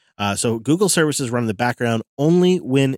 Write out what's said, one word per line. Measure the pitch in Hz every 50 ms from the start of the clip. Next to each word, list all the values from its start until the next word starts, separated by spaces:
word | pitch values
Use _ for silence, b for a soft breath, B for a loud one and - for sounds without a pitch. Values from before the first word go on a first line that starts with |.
| _ _ _ -
Uh, | 101 101 98
so | - - 113 113 113
Google | 104 127 156 185 208
services | 175 - 175 156 151 139 - 139 113
run | 120 123 120
in |
the | 110 101
background | 107 123 123 117 - 123 117 113 113 - _ - -
only | 143 160 175 180 180 180 185 180
when | - 123 131 139 135 135 135